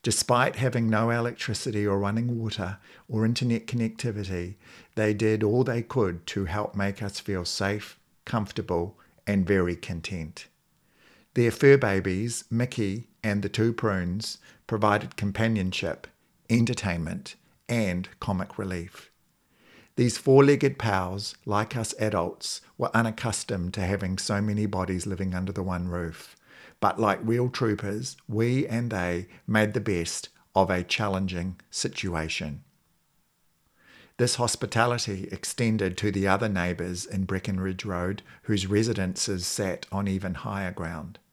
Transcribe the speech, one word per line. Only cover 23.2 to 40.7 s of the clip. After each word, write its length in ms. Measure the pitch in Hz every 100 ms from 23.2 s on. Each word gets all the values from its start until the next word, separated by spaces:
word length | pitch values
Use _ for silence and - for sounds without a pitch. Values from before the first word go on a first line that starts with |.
| 120 101 - 95 87
to 60 | 104
having 360 | 92 98 95 95
so 240 | - 101
many 260 | 107 104 104
bodies 420 | 92 92 92 98
living 260 | 90 95
under 180 | 90 92
the 120 | 95
one 240 | 92 90 90
roof. 480 | 87 85 80 - - _ - - _
But 200 | 101 92
like 180 | 107 95
real 240 | 113 120 123
troopers, 680 | - 113 101 101 104 127 - -
we 360 | 107 117 131 151
and 240 | 113 120
they 340 | 104 90 87 92 - -
made 260 | 107 107
the 60 | 107
best 480 | 107 90 85 - - _ _
of 160 | 95 92
a 140 | 90
challenging 760 | 85 - 104 95 95 90 92 90 _
situation. 920 | - - - 98 82 80 - 78 71 - _ _ _ _ _ _ _ _ _ _ _ _ - - -
This 200 | 120 -
hospitality 920 | 120 - 107 113 120 120 - 98 95
extended 680 | - - - 117 110 92 90
to 140 | 104
the 160 | 98 98
other 200 | 98 110
neighbours 560 | 95 87 85 90 90
in 200 | - 98
Breckenridge 600 | 95 95 - 95 95 92
Road, 380 | 104 90 90 104 - -
whose 260 | - 104 95
residences 760 | 104 113 101 92 92 - 92
sat 420 | 87 - 98 - -
on 160 | 98 101
even 280 | 95 92
higher 360 | 90 - 98 92